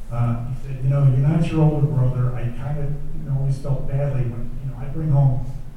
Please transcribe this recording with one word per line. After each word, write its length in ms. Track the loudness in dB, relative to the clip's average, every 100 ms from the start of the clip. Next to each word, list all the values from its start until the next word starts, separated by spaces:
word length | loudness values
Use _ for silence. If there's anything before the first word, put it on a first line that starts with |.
| -6
Uh, 320 | -2 0 -2 -4
he 80 | -6 -6
said, 100 | -2
"You 60 | 0
know, 140 | 4 4
you're 220 | 4 4
not 200 | 2 2
your 100 | 4
older 240 | 4 4 2
brother. 480 | 2 2 2 0
I 80 | 0
kinda, 500 | -2 -2 -4 -2 -2 -2 -2 -4
you 80 | -2
know, 80 | -2
always 180 | 0 -2
felt 280 | -2 -2 0
badly 360 | 0 0 0
when, 260 | -2 -4 -4 -4
you 80 | -6
know, 40 | -6
I 40 | -6
bring 260 | -2 2
home 340 | 4 4 2 -2 -6 -8